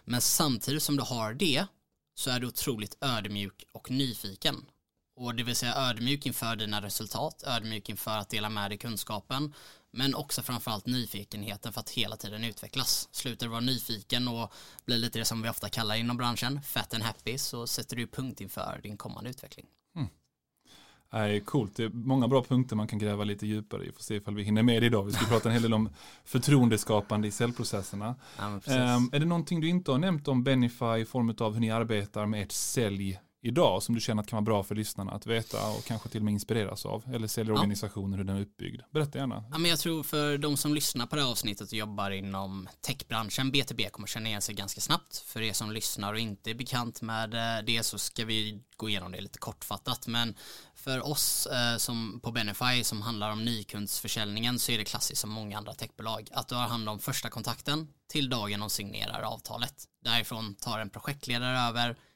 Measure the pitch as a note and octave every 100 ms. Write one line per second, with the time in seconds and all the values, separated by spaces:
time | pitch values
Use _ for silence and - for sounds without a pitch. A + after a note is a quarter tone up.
0 | - A#2+ - - D#3 A#2 - D3+ - C#3+
1 | A#2 B2 A2 A#2 F3+ C3+ G3 _ _ _
2 | _ - - B2+ B2 - - A2+ G#2 -
3 | C#3 A2+ G2+ G2+ G2 - - - - C3
4 | C3+ A2 G2+ F#2+ D#3 - - _ _ _
5 | _ - B2 A#2 A#2+ A#2+ B2 C3 C3 G#2+
6 | A#2+ C#3+ C#3+ - A#2 A2 G#2+ G#2 G2+ -
7 | G#2+ - D#3 - C#3 A#2 A2 A2 - G#2
8 | - G#2+ G3 G#2+ G#3 G#3+ G2+ G#2 A#2+ G#2+
9 | - A2 - C3 D3 D3 - - _ A2+
10 | C#3 B2 A#2+ - A#2+ A#2+ A#2+ G#2+ A#2+ B2
11 | A2 A#2 G2+ G2+ G#2 G2+ A#2+ A2+ - -
12 | G#2 A2 G#2+ G#2+ A#2 - G2+ C3+ B2+ -
13 | - - B2+ A2+ A#2+ A#2 B2 B2+ - A2
14 | - B2 B2 A#2 A2 - - - - A#2
15 | A#2 A2+ A2+ A2+ A2+ - G#2 - A2 A2
16 | A#2+ A#2+ B2 A2+ A#2+ C#3+ C#3+ B2 - A2+
17 | A2+ - - C3 - B2 A#2 - A#2+ B2
18 | A#2 - C3 - G2 - - - G#2 G#2+
19 | - - B2 B2+ - - - _ _ E3+
20 | G#2 - _ _ _ _ _ - - -
21 | _ A2 G#2 G#2 G2+ D3 G#2 - A2+ A#2
22 | B2 C3+ A#2 C3+ A#2+ B2+ B2+ A2 G#2+ G#2
23 | G#2 G2+ G#2 G2+ G#2+ G#2+ G#2+ G2 F#2 -
24 | - G#2+ - G#2 G2+ G#2+ A#2+ A#2 A#2 A2+
25 | G#2 G2+ G#2+ A#2 A#2 A#2 A#2 A2 A2 -
26 | - - - C3 C3+ C#3+ A#2+ G#2+ - G#2+
27 | G2+ G#2+ G#2+ G2+ A#2+ A#2+ A2 G#2 F#2+ G2+
28 | G#2+ B2 - - G#2 G2+ - C3 B2 B2
29 | B2 C#3+ E3 E3+ D3+ F3 D#3 F3+ F3+ C3
30 | F#3 D#3 D3 C3 C3 C3 A#2+ - A#2 A2+
31 | A2+ B2+ A#2 A2 A2+ A2 A2+ A2+ A#2 G#2+
32 | G2+ G#2+ G#2 G#2+ G2 - - - A2 G2
33 | G2 F#2+ - _ A#2+ B2 D3 F#2+ - A#2
34 | - G#2+ G#2 A2 G#2+ G#2 F#2+ G#2+ G#2+ -
35 | G2 G2 A2 A2+ A2+ G#2+ G#2 A2 - A2+
36 | - A2+ G#2+ G#2 - A2+ G2 G2 G2 G#2
37 | B2 B2 A2+ - A2 G#2+ G#2 G2+ G#2 -
38 | G2 G2 F#2+ G2 G2 - - - - D3
39 | D3 C3+ C3+ G#2+ A2 D#3 E3+ E3 F3 D#3+
40 | C#3+ D3+ D3 C#3+ D3+ C#3 D3+ D3 - C3
41 | A#2+ D3+ C#3 A2+ G#2+ G2+ G2+ A2 G#2+ G2+
42 | G2 G2 G2 G2 G2 F#2+ F#2 - - B2
43 | - A2+ G#2+ - C3 C#3 B2+ A#2 G2 -
44 | G#2 A#2 A2+ G#2 - G2+ G2+ - - E3
45 | - - - A2+ A2 G2+ A2 A2 - -
46 | G2+ A2 A2+ G2+ - A#2 A#2+ B2+ A#2 -
47 | A2+ A2+ A2 A2+ A2+ A2+ G#2+ A2+ A2 G2+
48 | - - A2+ A2 G#2+ G#2 - - G#2+ G2+
49 | F2+ F2 F#2+ - - - - - - B2
50 | - A#2 A#2 G2+ - - - - - C3
51 | C3 D3 - - - C3 A#2+ A#2 - A#2
52 | A2+ A#2 A#2 A#2 G#2 G2+ B2+ B2 A2+ A2
53 | G#2+ A2 G#2+ G#2+ A#2 A#2 G#2 G#2 G2+ -
54 | - - G#2 G#2 B2 A#2+ - A#2 G#2 G#2+
55 | - - G#2+ G#2+ G#2+ G#2 G#2 A2 A2 -
56 | G#2+ A2 G#2+ - A#2 B2 A#2+ A#2 G#2+ G#2+
57 | - - A2+ A#2+ A2+ A#2 - D3 D#3 -
58 | - D#3 C3+ B2 G#2 G2+ G#2 - G2+ G#2
59 | G#2 - A2 A#2+ - A2+ A#2+ - - _
60 | A#2 A#2 G#2+ A2+ A2 G2 - A2 G#2+ -
61 | - C#3+ - A#2+ B2+ B2+ A#2+ A2+ A#2+ A#2
62 | -